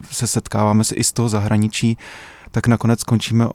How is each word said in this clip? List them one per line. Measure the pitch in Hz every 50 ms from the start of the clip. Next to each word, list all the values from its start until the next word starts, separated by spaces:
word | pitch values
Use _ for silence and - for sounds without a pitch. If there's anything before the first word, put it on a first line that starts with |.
| - -
se | - - 120 110
setkáváme | - 117 - - - 104 107 107 107 107 107
s-, | - -
i | - -
z | -
toho | - - 117 120
zahraničí, | 107 104 101 107 110 104 107 110 - - - 117 117 - - - - - - - - - - -
tak | - 117 - 120
nakonec | 120 104 - 113 117 -
skončíme | - - 120 110 - - 110 113 117 117 -